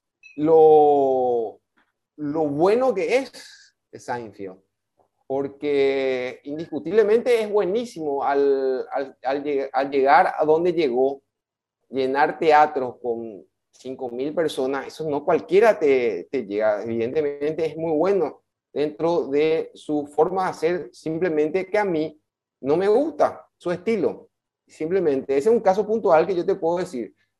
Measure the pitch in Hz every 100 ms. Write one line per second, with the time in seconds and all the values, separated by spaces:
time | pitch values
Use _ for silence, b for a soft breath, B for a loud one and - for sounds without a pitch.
0 | _ _ - - 151 160 156 156 147 143
1 | 135 131 127 120 107 - _ _ _ _
2 | _ - 147 156 151 143 185 226 262 190
3 | 165 240 269 - - - _ _ _ 120
4 | - 120 113 101 98 92 _ _ _ _
5 | _ _ - 135 139 143 147 143 139 135
6 | 131 127 127 120 143 151 165 151 165 208
7 | 208 226 247 233 214 208 180 214 233 165
8 | 151 139 127 143 143 139 135 127 113 131
9 | 135 - 123 143 143 139 139 127 139 139
10 | 135 156 190 - 151 160 180 165 151 120
11 | 135 139 _ _ _ _ _ _ _ 123
12 | 131 135 156 - 165 147 151 143 127 117
13 | 123 117 113 95 - _ _ _ 127 131
14 | 127 120 143 156 151 147 131 139 117 -
15 | 156 143 160 160 - 185 226 190 147 135
16 | 120 90 - 135 101 101 107 104 113 113
17 | 113 147 147 143 147 160 160 151 165 151
18 | 175 202 156 - _ _ _ - 151 151
19 | 165 170 127 143 156 160 - - - 147
20 | 143 - 160 185 185 147 160 180 - -
21 | 160 160 180 156 151 185 185 208 202 160
22 | 156 - _ _ _ _ 131 160 196 220
23 | 311 - 127 - - _ 175 175 180 220
24 | 127 92 - _ _ _ _ - 156 190
25 | 170 135 - 139 175 233 190 190 208 220
26 | 196 160 175 175 175 190 160 175 180 131
27 | 110 _ _